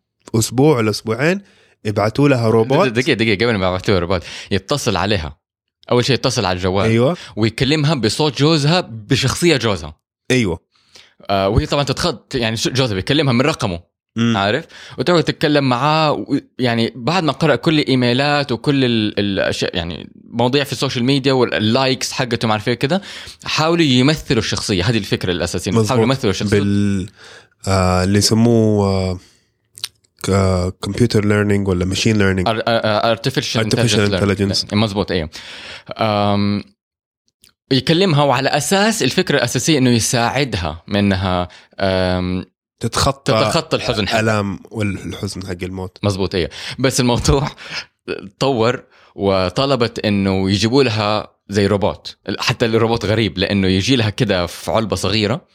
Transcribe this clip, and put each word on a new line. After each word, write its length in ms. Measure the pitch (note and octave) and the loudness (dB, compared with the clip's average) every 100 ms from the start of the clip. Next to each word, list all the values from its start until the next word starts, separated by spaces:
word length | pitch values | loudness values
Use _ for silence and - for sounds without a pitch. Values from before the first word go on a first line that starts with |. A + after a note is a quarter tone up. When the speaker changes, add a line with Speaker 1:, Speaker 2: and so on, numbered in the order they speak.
| _ _ - | _ _ -4
Speaker 1:
أسبوع 420 | A2+ - A#2 D3+ B2+ | -2 -2 2 2 4
ولا 140 | G#2+ | 0
أسبوعين 500 | G#2 A2 A2+ D#3 G3 - _ _ _ | -2 -6 -2 0 -2 -6 _ _ _
يبعتوا 440 | G#2+ G#2 G#2+ - C#3+ | -4 0 0 2 2
لها 200 | B2+ A2+ | 4 4
روبوت. 400 | A2+ A#2 C#3+ G3+ | 2 2 2 2
Speaker 2:
دقيقة، 240 | A2 D#3 | 0 0
دقيقة، 320 | G#2+ A2+ F#2+ A#2 | 0 2 2 2
قبل 100 | G#2 | 2
ما 120 | F#2 | 0
يبعتوا 260 | F#2 - | 0 0
لها 60 | F#2 | 0
روبوت، 220 | E2+ F#2 - - - | 2 -2 -4 -16 -4
يتصل 460 | G2+ - C#3+ B2 F#2 | -4 -2 -4 0 0
عليها. 400 | G2 G2 D2 - _ _ _ _ - | 0 0 -4 -12 _ _ _ _ -2
أول 140 | B2 | 0
شيء 100 | A#2+ | 2
يتصل 300 | A#2+ C3 B2 | 0 0 0
على 120 | F#2 F2+ | -2 0
الجوال. 280 | F#2 G2 | 0 0
Speaker 1:
أيوة. 320 | A2+ A2+ C3 F3+ - - | 2 2 2 0 -8 -2
Speaker 2:
ويكلمها 580 | A2 - C3 D#3 C#3+ | -2 0 0 2 0
بصوت 440 | D#3 G#2+ - D3+ - | 0 0 0 -2 2
جوزها، 420 | D3 D#3+ C#3+ F3+ | 2 2 2 0
بشخصية 760 | - A#2 G#2 C#3 C3 - F3 C#3+ | -2 -10 -2 0 0 0 2 2
جوزها. 400 | A2+ F2+ D2+ - _ _ - | 2 -2 -6 -16 _ _ -2
Speaker 1:
أيوة. 400 | B2+ G#2 D#2+ _ _ _ - - _ - | 0 0 -4 _ _ _ -20 -20 _ -2
Speaker 2:
آه، 180 | G2 G2 | 0 2
وهي 180 | B2 D3+ | 2 0
طبعًا 160 | D3 | -2
تتخض، 360 | C3+ B2+ F3 C#3+ - | -2 -2 -2 -4 -8
يعني 220 | C3+ A2+ A2 | -4 -2 -2
ش-، 120 | - | -4
جوزها 260 | B2+ C3 | -2 -2
بيكلمها 380 | F#2 F#2 C#3+ C3+ | -2 0 0 2
من 80 | A#2+ | 2
رقمه. 500 | C#3+ - G#2+ E2+ _ _ _ A2+ | 0 0 -4 -6 _ _ _ -2
Speaker 1:
مم. 200 | A#2 G#2+ | 0 2
Speaker 2:
عارف؟ 280 | G2 C3 - - - - | 0 -2 -6 -20 -20 -6
وتقعد 240 | B2+ F3 | 0 2
تتكلم 460 | C#3+ - D#3+ D3 C3+ | 0 -2 0 2 2
معاه، 440 | A#2+ D3 D#3 D#3 | 0 2 2 2
و-، 260 | A2+ - C3+ - - | 0 -2 -4 -4 -4
يعني 340 | B2 A#2 A2+ C3+ | -2 0 -2 -2
بعد 260 | A#2 F3+ | -2 0
ما 100 | D#3 | -2
قرأ 240 | - D#3+ B2 | 0 2 2
كل 220 | E3+ D#3 | 2 0
الإيميلات 760 | - C3 A#2+ B2 C#3+ D3 C3+ | 2 2 2 2 0 0 -2
وكل 320 | A2+ D3+ C#3 | -4 0 2
ال-، 340 | B2 A#2 G#2+ - | 2 2 0 -2
الأشياء، 580 | G2+ F#2+ B1+ - - E2 | -2 0 -2 -2 -4 -4
يعني 360 | E2+ C#2 - - | -6 -10 -14 -20
مواضيع 400 | - A2+ B2 C#3+ | -12 -2 0 0
في 80 | C3+ | -2
السوشيال 320 | B2 C#3 C3 | -4 -4 -2
ميديا 280 | A#2+ C#3 C3+ | 0 2 2
واللايكس 800 | C3 A#2 D#2 G#2+ B2+ C3 C3 - | 2 2 0 2 2 2 -2 -4
حقته، 360 | - B2 A#2 A2+ | -4 -2 -2 0
ما 60 | |
عارف 140 | G#2+ B2 | 0 -2
إيه 60 | |
كده، 280 | A#2+ C#3 F#3 - - - - | -2 0 -2 -4 -16 -18 -16
حاولوا 400 | - - D#3+ E3+ | -8 -2 0 2
يمثلوا 540 | D#3 B2 C3+ D3+ - A#2 | 4 4 4 0 0 0
الشخصية. 460 | - G2 - F#2 | 0 -4 -2 0
هذه 140 | G2 A2+ | 2 0
الفكرة 340 | G2 A2 F#2 | -2 -4 -2
الأساسية، 380 | E2+ F2 F#2 G#2 | -2 -2 -4 0
Speaker 1:
مظبوط. 180 | A2+ G#2+ | 0 2
Speaker 2:
حاولوا 160 | B2+ | 2
يمثلوا 260 | A2+ C3+ G#2+ | 2 0 0
الشخصية. 280 | F#2 G#2 G2+ | -2 0 0
Speaker 1:
بال-، 500 | G2+ G2+ G2+ F#2+ F#2 _ - - _ _ - | 2 0 0 -2 -6 _ -20 -20 _ _ -2
آه، 360 | F#2+ F#2 F2+ | 2 2 2
اللي 140 | F#2 G2+ | 2 2
يسموه، 680 | G2 A2+ A#2 A#2 G#2+ G#2 G2 | 2 4 4 4 4 2 2
آه، 320 | F#2+ F#2 F2 - _ _ _ _ - - _ _ _ | 0 -2 -6 -12 _ _ _ _ -16 -16 _ _ _
ك-، 80 | - | 0
آه، 420 | G2 F#2+ F#2 F2+ - | 2 2 0 -2 -6
كمبيوتر 420 | G#2+ G2 A#2+ A2 | -8 0 2 2
ليرنينج 440 | G#2 G#2 G#2 G2+ G2 | 2 0 2 0 0
ولا 160 | F2+ | -2
ماشين 340 | F2+ F#2 A#2 G#2+ | -2 -2 0 2
ليرنينج؟ 300 | G2 F#2+ F#2 | 2 2 0
Speaker 2:
أر-، 100 | A2 | -2
آه، 40 | - | 0
آه، 460 | A2+ G#2+ G#2 A#2 | 0 0 0 0
artificial 480 | A2+ C#3 C#3+ A#2+ A#2 | 0 -2 -4 -2 -2
Speaker 1:
artificial 480 | G#2+ B2+ A#2 G#2+ G2+ | 0 2 2 2 2
Speaker 2:
intelligence. 100 | F#2+ | 2
Speaker 1:
intelligence. 540 | G2+ G2 G2 - - | 0 0 0 -2 -2
Speaker 2:
مظبوط، 360 | G#2 A2 G2+ F2 | -2 -2 -2 -2
أيوة. 200 | F2+ D#2 - - - - - - - | -2 -4 -10 -18 -18 -18 -18 -14 -4
آم... 640 | A2 G#2 G2+ G2+ G2+ G2+ - _ _ _ _ _ _ _ _ _ - | 0 2 2 2 0 -2 -6 _ _ _ _ _ _ _ _ _ -2
يكلمها، 500 | C3+ - E3+ G3 D3 | -2 2 2 2 2
وعلى 260 | C#3+ B2+ C3+ | 2 2 0
أساس 540 | D3 - G3 G#3+ G#3+ | -2 0 2 2 0
الفكرة 340 | C3 - F3 C#3+ | -2 0 0 0
الأساسية 420 | A#2 B2+ - D3 | 0 -2 0 2
إنه 120 | B2+ | 4
يساعدها 920 | A#2 - B2 A#2 C3 C#3 G#2 E2 E2+ - | 2 2 0 0 0 -2 -4 -6 -8 -4
من 80 | G2+ | 0
إنها، 520 | G2+ F#2 F#2+ F2+ F2 - - - | 2 2 0 -2 -4 -10 -20 -4
آم، 640 | G2 F#2+ F#2 F#2 F2+ F#2 - _ _ - | -2 0 0 0 -2 -4 -8 _ _ -8
Speaker 1:
تتخطى 520 | A#2 - C#3+ - - | -6 -2 -2 -2 0
Speaker 2:
تتخطى 440 | A2 A2 D#3+ D#3 B2 | 0 2 0 -2 -4
الحزن 320 | B2+ G#2+ G2 | -2 -4 0
حقها. 120 | A2+ | 0
Speaker 1:
الألم 380 | A2 G#2+ G2+ F#2 - | 0 0 -2 -6 -10
والحزن 760 | A2+ G2+ F2 - - G2+ F2+ F#2+ | -6 -4 -4 -10 -8 -8 -8 -10
حق 100 | F2 | -8
الموت. 360 | F#2 F#2+ F#2 - | -8 -8 -10 -2
Speaker 2:
مظبوط، 320 | G#2 F#2+ F#2 | -2 0 -2
أيوة. 160 | F#2 D2+ - - - | -2 -4 -6 -14 -2
بس 220 | C3 - | -2 2
الموضوع 480 | B2 A#2+ - C#3+ C#3 - - - - | 2 2 2 0 0 -8 -14 -12 -14
<laughs> 480 | _ - - - - | _ -10 -10 -10 -4
تطور، 460 | C3+ A#2+ A#2 B2+ - _ _ | -2 2 0 0 -8 _ _
وطلبت 840 | - G2 F#2+ F#2 - C3+ C3 A2+ - | -2 0 2 0 0 0 2 0 -2
إنه 520 | G#2+ G2+ F#2+ F#2+ F#2+ | -2 0 0 0 0
يجيبوا 320 | G2 A2 C3+ | 0 2 4
لها 460 | B2+ G#2+ G#2 G#2+ - _ - | 2 2 0 -2 -4 _ -4
زي 180 | G2+ G2 | 0 2
روبوت. 500 | G2+ F#2+ D2+ - - - G#2 | 2 0 -4 -12 -14 -8 -4
حتى 280 | - A#2+ A#2 | -4 0 2
الروبوت 380 | A2+ A2+ A#2 | 2 2 0
غريب، 340 | G2 A2 G#2+ F2+ | 0 0 0 0
لأنه 300 | F#2+ G2+ F#2+ | 0 2 2
يجي 280 | F#2+ F#2+ C3 | 2 2 0
لها 140 | G#2+ | 0
كده 360 | - A2 F#2 E2+ | -2 0 0 -2
في 240 | - - | -6 -2
علبة 260 | G2 G#2 F#2 | -2 0 -2
صغيرة، 500 | F#2+ G#2+ G2+ E3 _ | -2 0 0 -2 _